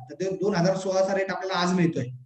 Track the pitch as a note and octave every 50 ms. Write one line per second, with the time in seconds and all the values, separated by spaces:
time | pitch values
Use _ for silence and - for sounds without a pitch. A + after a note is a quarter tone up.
0 | - - - - F#3 F#3+ F#3 - F#3+ G3+ G3 E3+ E3 F#3+ F#3+ - - G3 F#3 F#3+
1 | F#3+ F#3+ G3 F#3+ F#3+ F#3+ F3+ F3 F#3+ F#3+ F#3+ F3 F3+ F3+ F#3 F#3 E3+ D3+ - C3+
2 | B2 - - - -